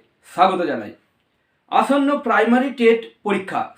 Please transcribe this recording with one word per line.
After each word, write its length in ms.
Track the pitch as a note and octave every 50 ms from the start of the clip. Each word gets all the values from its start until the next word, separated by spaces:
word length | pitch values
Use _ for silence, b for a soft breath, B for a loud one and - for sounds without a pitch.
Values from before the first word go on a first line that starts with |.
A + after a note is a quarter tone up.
| _ _ _ _ _
স্বাগত 400 | - - E3 F#3 F#3+ F#3 F3 F3
জানাই। 260 | D3 C3 A2+ G#2 G#2 - _ _ _ _ _ _ _ _ _ _ _ _ _ _ -
আসন্ন 480 | - G3+ A3+ - C4+ C#4+ C#4 C#4 C#4+ C#4
প্রাইমারি 520 | - A#3+ G#3+ G#3+ G#3+ A3+ A#3+ B3+ C4+ C#4
টেট 340 | - - A#3 A3+ A3+ A3+ - - - _ -
পরীক্ষা, 520 | G#3 G3 F#3 F#3+ - - D3 - - -